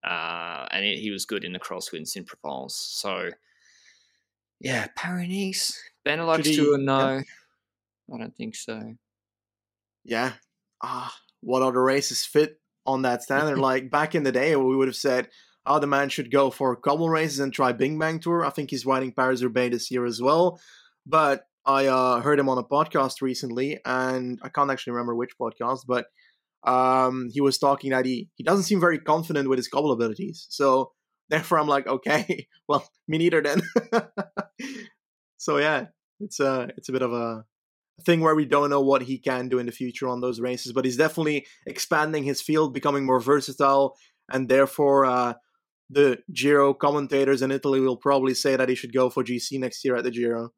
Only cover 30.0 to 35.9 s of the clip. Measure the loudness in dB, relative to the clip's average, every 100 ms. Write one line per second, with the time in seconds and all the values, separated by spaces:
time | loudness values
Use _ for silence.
30 | 0 -2 -10 -12 -14 0 4 4 2 _
31 | _ _ _ -2 2 0 2 0 0 -4
32 | 0 0 0 -6 -8 _ _ -2 -2 _
33 | -6 0 2 2 2 0 0 -2 0 -4
34 | -4 -10 -10 -10 -12 _ -14 -14 -18 _
35 | _ _ _ _ -4 0 2 0 -4